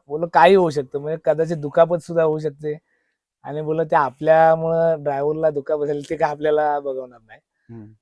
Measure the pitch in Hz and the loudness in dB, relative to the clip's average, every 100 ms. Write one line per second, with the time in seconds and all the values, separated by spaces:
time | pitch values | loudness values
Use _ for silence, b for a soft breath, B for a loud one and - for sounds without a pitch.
0 | - 151 170 - 175 196 170 143 131 143 | -8 -6 0 4 6 6 4 -2 -6 -8
1 | 147 165 165 151 160 165 143 165 165 175 | -8 -4 -2 -2 -2 -4 -2 2 2 0
2 | - 165 160 156 156 143 151 151 _ _ | -4 0 0 0 -4 -8 -8 -10 _ _
3 | _ _ _ _ 135 147 151 160 160 165 | _ _ _ _ -12 -8 -4 -4 0 0
4 | 135 - 151 160 160 165 160 165 165 160 | 0 -2 2 4 4 2 0 0 0 0
5 | 143 139 147 156 160 147 135 151 147 147 | -2 -2 -2 -2 -2 -2 -4 -4 -4 -6
6 | 143 156 156 147 151 151 151 147 139 131 | -6 -4 -2 -2 -2 0 0 -2 -6 -10
7 | 127 120 110 120 _ _ _ 113 107 110 | -12 -18 _ -20 _ _ _ -20 -20 _